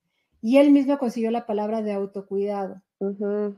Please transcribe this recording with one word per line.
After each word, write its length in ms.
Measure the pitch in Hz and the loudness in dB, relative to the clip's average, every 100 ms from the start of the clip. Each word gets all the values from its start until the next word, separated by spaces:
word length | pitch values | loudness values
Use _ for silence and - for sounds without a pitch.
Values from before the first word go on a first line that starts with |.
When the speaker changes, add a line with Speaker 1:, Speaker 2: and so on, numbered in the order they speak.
| _ _ _ _ | _ _ _ _
Speaker 1:
Y 160 | 220 269 | 2 6
él 140 | 294 | 8
mismo 260 | 285 269 285 | 6 4 -2
consiguió 320 | 247 240 226 | -2 -2 -2
la 160 | 233 226 | -2 -4
palabra 340 | 202 214 220 | -4 -4 -4
de 100 | 214 | -4
autocuidado. 880 | 202 196 196 196 196 202 202 190 190 _ - | -4 -6 -10 -8 -4 -4 -4 -8 -10 _ -8
Speaker 2:
Ujú. 580 | 196 196 202 208 208 | -8 -4 -4 -4 -4